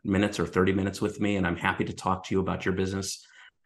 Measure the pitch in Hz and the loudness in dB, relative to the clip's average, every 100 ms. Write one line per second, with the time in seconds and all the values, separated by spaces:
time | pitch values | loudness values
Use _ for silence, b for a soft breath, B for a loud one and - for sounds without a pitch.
0 | - 98 104 - 82 92 95 95 98 95 | 0 2 2 2 0 4 4 4 0 -2
1 | 101 104 104 101 87 85 98 92 - - | -4 0 0 2 0 0 0 0 -4 -2
2 | - 92 - 95 92 92 98 92 92 98 | -2 -2 0 0 0 -2 -2 -2 -2 -2
3 | 95 - b b b _ | -6 -10 b b b _